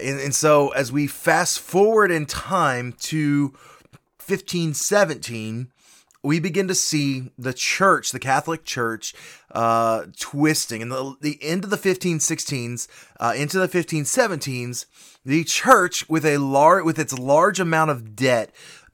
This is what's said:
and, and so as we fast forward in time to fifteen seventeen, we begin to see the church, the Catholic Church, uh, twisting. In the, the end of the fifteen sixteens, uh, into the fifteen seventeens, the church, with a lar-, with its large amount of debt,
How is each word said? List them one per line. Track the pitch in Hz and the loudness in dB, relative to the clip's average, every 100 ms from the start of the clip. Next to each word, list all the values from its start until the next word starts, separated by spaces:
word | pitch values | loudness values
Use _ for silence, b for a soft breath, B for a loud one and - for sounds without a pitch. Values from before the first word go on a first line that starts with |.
and, | 131 139 | -4 -4
and | 139 139 | -4 2
so | 156 147 139 | 4 6 4
as | 131 123 | 0 -2
we | 143 143 | -2 -2
fast | - 170 165 175 - | -2 2 2 2 -4
forward | - 180 214 220 196 | -2 2 4 4 4
in | 165 147 | 2 -4
time | - - 185 151 123 123 - | -8 -2 0 2 0 -6 -10
to | - 156 147 143 139 - B B B B _ - | -6 -2 2 2 0 -4 B B B B _ -12
fifteen | - 190 - 175 160 | -6 -4 -4 -4 -2
seventeen, | 143 - 208 175 139 - 113 110 113 123 _ b b b b | -2 0 2 2 -2 -8 -8 -8 -8 -10 _ b b b b
we | 139 165 | -2 0
begin | 180 170 185 | 0 -2 -2
to | 185 | -2
see | - 156 139 131 127 - | 0 0 0 -4 -8 -10
the | 127 | -8
church, | 127 - - 196 151 - | -4 -2 2 4 4 0
the | 120 | -6
Catholic | 135 139 160 160 - | 0 0 0 -6 -6
Church, | 131 117 113 - - B B B | -4 -4 -4 -10 -14 B B B
uh, | - 113 113 113 110 73 - | 0 2 4 2 0 -4 -10
twisting. | - 143 151 151 - 113 | -6 2 2 2 -2 -6
In | 120 | -6
the, | 131 135 131 | -6 -8 -6
the | 151 143 | -8 -6
end | 143 180 | -4 -4
of | 185 | -2
the | 202 | -2
fifteen | 190 185 180 160 | 0 0 0 0
sixteens, | - 160 - 135 120 120 - B B B | -2 -2 -4 -6 -6 -10 -12 B B B
uh, | 117 117 | -2 -2
into | 147 190 | -2 0
the | 180 | 0
fifteen | 180 160 160 | 0 -2 -4
seventeens, | 139 262 226 156 139 127 123 120 - B B B | -2 0 0 -2 -6 -8 -8 -10 -14 B B B
the | 131 156 160 | -2 0 0
church, | - 240 233 180 - - | 0 2 4 2 -4 -2
with | 160 151 | 0 2
a | 143 | 0
lar-, | 139 139 151 190 | 2 4 6 6
with | 165 156 | 2 -2
its | 147 127 | -4 -4
large | 131 147 190 185 | 2 4 4 2
amount | 170 160 156 | 0 2 2
of | 127 110 107 | -2 -6 -2
debt, | 131 117 104 - B B B | 2 2 -2 -12 B B B